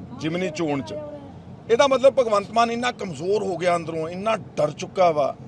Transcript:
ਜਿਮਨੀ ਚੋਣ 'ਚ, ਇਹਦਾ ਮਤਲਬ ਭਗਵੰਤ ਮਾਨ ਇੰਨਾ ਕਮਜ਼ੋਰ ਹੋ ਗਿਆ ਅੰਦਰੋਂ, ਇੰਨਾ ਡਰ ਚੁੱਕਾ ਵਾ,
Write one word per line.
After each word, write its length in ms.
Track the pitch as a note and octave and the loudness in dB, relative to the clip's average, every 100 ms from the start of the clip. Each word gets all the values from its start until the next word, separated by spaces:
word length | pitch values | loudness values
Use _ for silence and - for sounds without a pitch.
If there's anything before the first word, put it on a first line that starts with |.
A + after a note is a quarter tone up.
| - B2 | -8 -8
ਜਿਮਨੀ 300 | D#3 F3 F#3 | -4 -2 -2
ਚੋਣ 320 | - D#3 C#3 | -2 -2 -2
'ਚ, 140 | B2 - - - - - - - - | -4 -10 -10 -14 -16 -18 -18 -16 0
ਇਹਦਾ 180 | A#3 C#4 | 4 4
ਮਤਲਬ 260 | C4 C4+ | 6 6
ਭਗਵੰਤ 380 | C4+ A#3+ D4+ F3+ | 4 2 2 2
ਮਾਨ 200 | A3+ A#3 | 2 2
ਇੰਨਾ 200 | A#3 B3 | 0 -4
ਕਮਜ਼ੋਰ 520 | - G3 C3+ F3+ G#3 | -4 -8 -6 0 0
ਹੋ 140 | F#3+ E3 | 0 0
ਗਿਆ 180 | F3+ F3 | 0 0
ਅੰਦਰੋਂ, 340 | E3 E3 D#3+ | -2 -6 -6
ਇੰਨਾ 260 | F3+ G#3+ G#3 | -4 -2 -2
ਡਰ 360 | - - D3+ | -4 -2 -2
ਚੁੱਕਾ 400 | - F#3 F#3 F3 | -2 -6 4 4
ਵਾ, 240 | D3+ C3 - | 4 0 -2